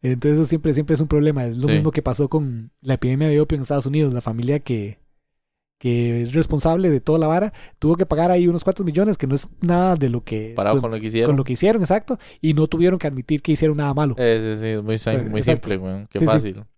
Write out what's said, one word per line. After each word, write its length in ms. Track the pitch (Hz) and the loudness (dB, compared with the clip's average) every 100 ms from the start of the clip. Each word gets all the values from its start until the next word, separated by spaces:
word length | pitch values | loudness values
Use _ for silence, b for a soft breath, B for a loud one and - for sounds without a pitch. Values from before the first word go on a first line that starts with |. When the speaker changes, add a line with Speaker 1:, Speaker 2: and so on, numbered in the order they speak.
Speaker 1:
Entonces 360 | 127 127 147 151 | -2 0 2 2
eso 60 | 156 | 2
siempre, 260 | 160 156 | 0 0
siempre 200 | 139 147 | 0 0
es 60 | 156 | 0
un 80 | 151 | 2
problema. 360 | 151 147 143 123 | 2 2 0 -2
Es 100 | 120 | -2
lo 100 | 143 | 2
Speaker 2:
Sí. 60 | |
Speaker 1:
mismo 160 | 156 151 | 2 2
que 120 | 147 | 0
pasó 260 | 147 123 143 | -4 -2 0
con 420 | 156 143 117 113 _ | 0 -2 -6 -12 _
la 120 | 127 | -4
epidemia 340 | 127 123 131 156 | -2 0 0 2
de 120 | 147 | 2
opio 160 | 151 151 | 2 0
en 60 | |
Estados 240 | 131 143 135 | -2 -2 0
Unidos, 260 | 147 147 | 0 0
la 80 | 123 | 0
familia 400 | 117 113 120 143 | -4 -4 -2 -2
que, 380 | - 117 101 104 _ _ _ _ _ _ _ _ | -2 -4 -4 -12 _ _ _ _ _ _ _ _
que 440 | 127 120 120 117 | -2 0 0 -2
es 100 | 120 | -2
responsable 560 | 139 156 151 160 165 185 | 0 0 0 0 2 2
de 100 | 139 | 0
toda 180 | - 160 | 0 0
la 80 | 156 | 2
vara, 260 | 165 208 B B - | 0 -2 B B -4
tuvo 180 | 147 170 | 0 0
que 80 | 185 | 0
pagar 240 | 151 175 | 0 2
ahí 160 | 180 175 | 4 2
unos 180 | 170 | 2
cuantos 200 | - 190 | -2 -2
millones, 320 | 185 151 208 202 | -2 0 2 0
que 100 | 131 | -2
no 80 | |
es 140 | 139 - - | -2 -4 -6
nada 340 | 170 175 185 175 | 0 2 2 2
de 120 | 139 | 0
lo 120 | 120 | -2
que 300 | - 110 110 113 | -4 -8 -6 -2
Speaker 2:
Parado 180 | 101 113 | 0 2
Speaker 1:
con, 60 | |
Speaker 2:
con 80 | 120 | 0
lo 80 | 110 | -4
que 60 | 110 | -4
hicieron. 220 | 113 120 | 0 2
Speaker 1:
con 60 | 139 | 2
lo 60 | |
que 80 | 131 | 0
hicieron, 260 | 123 190 220 | 0 2 2
exacto, 360 | 175 196 - 247 B B | 2 0 -2 -8 B B
y 100 | 160 | 0
no 120 | 147 156 | 2 2
tuvieron 320 | 160 175 185 | 2 2 2
que 80 | 151 | -2
admitir 340 | 135 127 151 | -6 -4 -4
que 100 | - | 0
hicieron 240 | 151 156 151 | 0 2 0
nada 140 | 147 | -2
malo. 200 | 143 147 120 | 0 0 2
Speaker 2:
Eh, 360 | 120 113 110 107 | 2 2 0 -4
sí, 40 | |
sí, 60 | 110 | -4
es 140 | 107 | -4
muy 160 | 104 113 | -2 -2
sim-, 120 | 113 | 0
Speaker 1:
Exacto, 180 | 123 110 | -2 -2
Speaker 2:
muy 100 | 107 | -2
Speaker 1:
exacto. 280 | 110 156 - | 2 0 0
Speaker 2:
simple, 60 | 95 | -4
güey. 280 | 95 95 104 | -4 -10 -8
Qué 80 | - | 0
Speaker 1:
Sí, 60 | 156 | 2
sí. 40 | |
Speaker 2:
fácil. 340 | 110 104 95 107 | 2 0 -8 -16